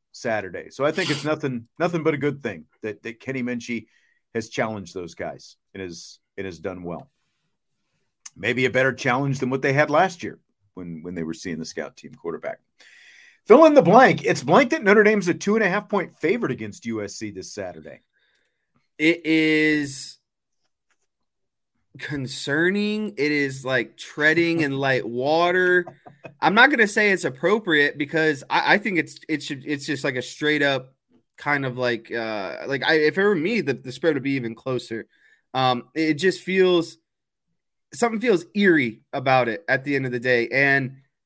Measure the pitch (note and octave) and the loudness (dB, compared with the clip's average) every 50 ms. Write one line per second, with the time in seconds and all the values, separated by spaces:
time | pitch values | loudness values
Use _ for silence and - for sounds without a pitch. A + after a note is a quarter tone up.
0 | _ _ _ - - A#2+ A2 G#2 G2 F#2 F2 F2+ D#2 - - - C3+ D3+ D3+ F#3+ | _ _ _ -10 -6 -4 -4 -4 -4 -8 -12 -12 -14 -14 -6 -2 -2 -2 0 0
1 | F#3 - D3 C#3 C#3 D3+ D#3 D3 D3 C#3 B2+ A#2 A2+ _ _ - E3 F3 E3+ E3 | -2 -2 -2 -4 -2 -4 -4 -4 -4 -6 -6 -6 -10 _ _ -4 -4 -2 -2 0
2 | D3 D#3+ D#3 C#3+ C#3+ D3 C#3+ C#3+ - A2+ F#2+ D#2+ - _ _ _ - G#2+ G#2 - | 0 0 -2 0 -2 -4 -4 -4 -8 -8 -8 -10 -14 _ _ _ -10 -10 -10 -8
3 | - A2+ A#2 _ - C3 C3 C3 A#2+ B2 B2 A#2 A2+ - A#2+ A2 G#2 _ _ _ | -12 -14 -14 _ -10 -8 -8 -6 -6 -6 -6 -8 -8 -8 -8 -10 -10 _ _ _
4 | _ _ _ _ _ _ - A#2 A2 - - - A#2+ A2 A2 G#2 F#2 - - F#2 | _ _ _ _ _ _ -8 -8 -8 -6 -4 -4 -4 -4 -4 -8 -12 -12 -12 -12
5 | F2 E2+ - - F2+ D#2+ D2 - - - - _ _ _ - G2 F#2+ F2+ E2+ E2 | -12 -12 -10 -10 -10 -10 -10 -14 -18 -20 -20 _ _ _ -14 -12 -12 -12 -12 -14
6 | - - - _ _ _ - - F#2+ F#2+ E2+ E2 E2 F#2+ F2+ F2+ F2 F2 E2+ C#2+ | -16 -20 -20 _ _ _ -14 -12 -12 -12 -12 -10 -10 -10 -10 -10 -10 -10 -12 -12
7 | - _ _ _ _ _ _ _ _ _ _ _ _ _ _ _ _ _ _ _ | -14 _ _ _ _ _ _ _ _ _ _ _ _ _ _ _ _ _ _ _
8 | _ _ _ _ - - _ F2 F#2 A2+ B2 B2 C3 B2 A2 B2+ C3 C3+ B2 - | _ _ _ _ -20 -20 _ -6 -4 -2 0 0 0 0 2 2 2 2 0 -2
9 | - C3 B2 C3+ C#3+ C#3 C3+ - C3 B2 C3+ C3+ C#3+ C#3 C3+ C#3+ D3+ D3 C#3+ D#3 | -2 0 0 0 0 -2 -2 -2 -2 -4 -2 -2 0 0 2 2 2 2 4 2
10 | F#3 F#3 F3 - - F2+ - - _ _ _ _ _ _ - F2+ F2+ F2 E2+ D#2+ | 2 2 0 -6 -12 -12 -12 -12 _ _ _ _ _ _ -18 -16 -14 -12 -12 -12
11 | D#2+ F2+ F2+ E2+ D#2+ D#2+ D#2+ - - F#2+ D#2+ D#2 D#2+ - - D#2+ D2+ - _ - | -12 -10 -8 -8 -6 -8 -8 -10 -8 -10 -8 -8 -10 -10 -10 -10 -10 -12 _ -18
12 | - C#2 C2+ - - E2+ D#2+ D#2 - C#2+ - - _ _ _ _ - - - - | -20 -20 -20 -14 -12 -10 -10 -8 -10 -10 -12 -12 _ _ _ _ -20 -20 -20 -20
13 | - - - - - - _ _ _ - G#3+ D4 E4 D#4 D4 C#4 E3+ F3 G3+ B3+ | -20 -20 -20 -20 -20 -20 _ _ _ 6 8 8 10 10 8 8 6 8 8 8
14 | B3+ G3 - - - - F3 - - B2 F3 B3+ C#4+ - D#4+ D#4+ A3 F#3+ G#3+ A3 | 8 8 6 2 0 -2 -2 0 2 4 6 6 6 4 0 0 2 4 6 6
15 | G#3 G#3 A3 G#3 E3+ F3 D#3 - - G3 G#3+ A3+ G#3+ F3+ F#3 G#3 G3+ - G#3+ G3 | 6 6 4 2 0 -2 -2 -2 0 0 0 2 2 0 -2 -2 -4 -2 -4 -4
16 | E3 - - - - D#3+ G#3+ A#3+ G#3+ C#3 C3+ - A2 G#2 - - - A#2 A2 G#2+ | -4 -4 -10 -4 -2 -2 -2 0 -2 -4 -4 -6 -8 -12 -12 -12 -8 -8 -6 -6
17 | G#2 G2 - - A2 G#2 F#2 F#2+ F2 - - G#2 F#2+ F2+ D#2+ D#2+ D2+ D2+ B1+ - | -6 -8 -10 -10 -10 -10 -10 -12 -14 -12 -12 -10 -10 -10 -12 -14 -18 -18 -20 -20
18 | _ _ _ _ _ _ _ _ _ _ _ _ _ _ _ _ _ _ _ - | _ _ _ _ _ _ _ _ _ _ _ _ _ _ _ _ _ _ _ 0
19 | D3+ D#3+ E3+ E3 - D#3 D#3+ D#3+ D#3 D#3 D#3 D#3 D#3 D#3 D3+ D3+ C#3+ C#3 C3+ - | 2 2 2 2 0 0 2 2 4 4 2 2 2 2 2 0 -2 -4 -6 -8
20 | - - - _ _ _ _ _ _ _ _ _ _ _ _ _ _ _ _ _ | -10 -12 -14 _ _ _ _ _ _ _ _ _ _ _ _ _ _ _ _ _
21 | _ _ _ _ _ _ _ _ _ _ _ _ _ _ _ _ _ _ _ C3+ | _ _ _ _ _ _ _ _ _ _ _ _ _ _ _ _ _ _ _ -16
22 | - - D3+ C#3+ C3 B2 - - - D3 C#3 D#3 E3+ F3+ G3 G#3 G#3 G#3 G#3+ G#3+ | -12 -8 -8 -8 -6 -8 -8 -8 -4 -2 0 2 2 2 2 0 -2 -2 -2 -4
23 | G#3+ G3+ G#3 C3 C#3+ D3 D3+ C#3+ C#3+ C3+ C3+ C3 C3+ C3 C3 B2 A2+ - _ - | -6 -6 -4 -2 -2 0 0 0 0 -2 -4 -6 -4 -2 0 0 -2 -2 _ -18
24 | - - - D3+ D3 D#3 D#3+ E3+ E3+ E3+ E3 E3 D3+ C#3 C#3 C3+ C#3 C3+ C3 B2 | -18 -14 -6 0 2 2 4 4 2 2 2 0 0 -2 -2 -2 0 0 0 0
25 | - A2+ A#2 B2 C3 D3 D#3 E3 F3 F3 F3+ F#3 F#3 F3+ F3+ F3+ F3 - - _ | -2 -4 -6 -4 0 0 2 2 2 2 2 2 2 4 2 2 0 -2 -12 _
26 | _ - - _ - E3 - - - D#3+ F#3+ A3+ B3 D4 D4 A#3 A3 G3+ - A3+ | _ -20 -20 _ -20 -20 -8 0 0 2 6 6 6 6 6 4 2 2 2 2
27 | G#3 G3+ F#3+ F3 - C#3 C3 - - F3 G#3 A3 G#3+ F3+ D#3+ D3 C#3+ C#3+ - C#3+ | 2 2 2 2 0 -4 -6 -2 0 2 2 2 2 2 4 4 4 2 2 -4
28 | D3 C3+ E3 D#3 D#3+ D#3 D3 C3 - - C#3 E3+ - C3+ E3 G3+ - A3+ F#3 D#3+ | -6 -2 0 0 2 2 0 -2 -4 -2 0 0 4 4 4 4 2 0 -2 -2
29 | D3+ - - - - - D#3+ C#3+ C#3 - D3+ C3+ C3+ - D3 C#3 C#3 - D3 C3+ | -2 -4 -8 -16 -8 -6 -6 -6 -4 -8 -10 -10 -6 -6 -6 -6 -4 -6 -6 -4
30 | - C#3+ B2+ B2+ A#2+ - - - D#3 D3+ D3+ D3 C#3+ C#3+ C3+ C3 C3+ - _ _ | -4 -4 -4 -4 -6 -8 -8 -4 -2 0 0 2 2 0 0 -2 -6 -10 _ _
31 | _ _ _ _ _ _ _ - - D3 C#3+ C#3+ C3+ C3 A#2+ B2 B2+ B2 A#2+ A2 | _ _ _ _ _ _ _ -10 -4 -2 -2 -2 -2 -4 -4 -2 -2 -2 -2 -4
32 | A2+ - A2 A#2 A2+ A2+ G#2+ G#2 F#2+ F2 B1+ - D#2 A2 C#3 B2+ A2+ C3 D#3+ D#3 | -6 -8 -8 -8 -6 -6 -6 -6 -8 -8 -10 -10 -8 -6 -6 -4 0 0 2 2
33 | D3+ D3+ D3 F#3 G3 G#3 G#3 D#3 D3+ G3+ A#3+ G#3+ D3+ C#3 C3 - - C3 B2 - | 2 2 2 2 0 2 2 0 0 -2 -2 -2 -2 -2 -4 -6 -6 -12 -10 -2
34 | - E3 D3+ C#3 A#2+ C#3 C#3 C3+ A#2 A2+ A2+ - - C3 B2+ B2 - - A2+ A2 | 0 0 0 0 -2 -2 -4 -4 -4 -6 -10 -10 -8 -6 -6 -6 -6 -8 -10 -10
35 | F#2+ _ _ _ _ _ _ _ _ _ - C3 C3 B2+ B2 A#2+ A#2+ _ - D#3 | -12 _ _ _ _ _ _ _ _ _ -2 0 2 2 2 0 -4 _ -4 -2
36 | D#3+ D#3 D#3 C3+ E3+ F#3+ - - - F3+ F#3+ F#3+ F#3 F#3 F3+ E3+ E3 E3 - _ | 0 0 0 2 2 0 0 0 -4 -2 2 4 4 4 4 2 0 -2 -8 _
37 | _ _ _ _ _ _ _ _ _ _ _ _ _ _ _ _ _ _ - - | _ _ _ _ _ _ _ _ _ _ _ _ _ _ _ _ _ _ -4 -2
38 | A#3 A#3 A3 G#3 A#3 B3 G3+ E3 - - - G#3 G3+ F#3+ E3+ D3+ B2+ A2+ G#2+ - | -2 0 0 -2 2 2 2 2 0 -2 -2 2 4 6 6 4 2 0 -4 -8
39 | _ - - C#3 B2+ C3+ C3 C3 B2 A#2 A2 - - - C3 C3+ C3+ C#3+ C#3+ C#3 | _ -10 -8 -4 0 2 4 4 4 2 -2 -6 -2 -2 -2 0 0 -2 -2 -2
40 | C3+ B2+ A#2+ B2 A#2 B2+ B2 A#2 A#2 - A#2+ C3+ C#3 C#3 C#3 C#3 C3 C3 C3+ - | -2 -2 -4 -2 0 2 2 2 2 0 2 2 2 4 2 2 0 -4 -10 -14
41 | _ _ _ _ _ | _ _ _ _ _